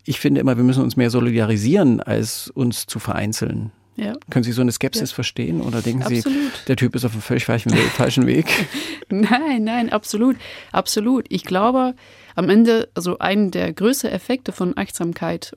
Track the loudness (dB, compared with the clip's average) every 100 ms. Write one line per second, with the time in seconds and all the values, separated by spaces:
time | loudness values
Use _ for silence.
0 | -6 0 2 4 2 4 4 4 2 2
1 | 2 2 2 2 2 2 2 4 4 4
2 | 0 -2 -2 -6 -8 -2 -2 -2 -8 -8
3 | -4 -4 -2 -2 -4 -4 -6 -12 _ -10
4 | -8 -8 -4 -2 0 0 0 0 -2 -2
5 | -4 -4 -6 -4 -2 -2 -2 -2 -2 -2
6 | 0 0 0 0 -2 -4 -2 0 0 0
7 | -4 -4 -2 -2 0 0 2 2 2 2
8 | 0 2 4 2 2 0 -2 -6 -8 -10
9 | -4 0 2 2 0 0 0 -2 -2 -4
10 | -4 0 0 0 -6 -18 -4 -2 -2 -2
11 | 0 0 0 -6 -2 0 2 2 0 -4
12 | -14 -20 -10 -2 4 6 6 4 0 -4
13 | -4 -2 0 2 0 0 -4 0 0 2
14 | -2 -4 -4 -4 -4 -4 -4 -2 -6 -4
15 | -6 -4 -6 -6 -8